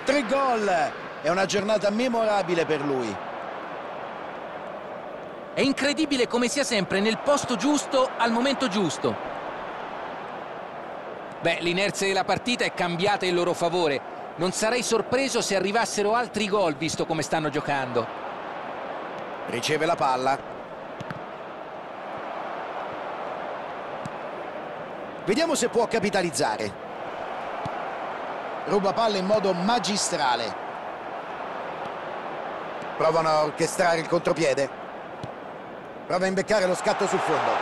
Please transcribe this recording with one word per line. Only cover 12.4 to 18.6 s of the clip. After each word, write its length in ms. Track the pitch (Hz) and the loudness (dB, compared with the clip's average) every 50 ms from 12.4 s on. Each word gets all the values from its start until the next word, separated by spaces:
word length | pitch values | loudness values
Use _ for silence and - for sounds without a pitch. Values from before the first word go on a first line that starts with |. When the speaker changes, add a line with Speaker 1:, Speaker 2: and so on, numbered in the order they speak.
| - 240 240 240 233 | 2 0 2 2 2
Speaker 2:
è 80 | 170 - | 0 2
cambiata 520 | - 185 175 170 165 180 202 208 190 - | 0 0 0 2 2 4 4 4 4 2
in 100 | 185 180 | 2 2
loro 180 | 175 175 175 165 | 4 4 2 2
favore. 480 | - 175 170 165 180 170 151 139 123 - - - - - - - - | 2 2 2 2 4 2 4 2 0 -2 -6 -10 -10 -10 -10 -4 -2
Non 140 | 160 185 | -2 0
sarei 300 | 180 - 214 220 233 247 | 0 2 2 2 2 2
sorpreso 600 | 226 - 226 220 202 - 247 254 269 262 - 233 | 2 2 2 2 2 2 2 2 2 4 2 0
se 140 | 190 - 202 | 2 2 2
arrivassero 600 | 190 185 196 202 233 220 190 - - 202 202 220 | 2 2 4 4 2 2 2 2 2 4 4 4
altri 320 | 233 247 214 - 214 214 202 | 4 2 2 0 0 0 2
gol, 260 | 185 214 196 165 147 | 4 4 4 4 2
visto 320 | 139 156 156 - - - | 2 -2 -2 0 0 0
come 160 | - 165 160 | 0 0 0
stanno 280 | 147 - - 165 156 151 | 0 0 0 2 2 2
giocando. 580 | 135 151 143 - 143 139 131 127 120 120 110 - - - - - - - - - - - | 0 0 0 2 0 0 0 2 2 0 0 0 -4 -8 -8 -8 -8 -8 -8 -8 -8 -8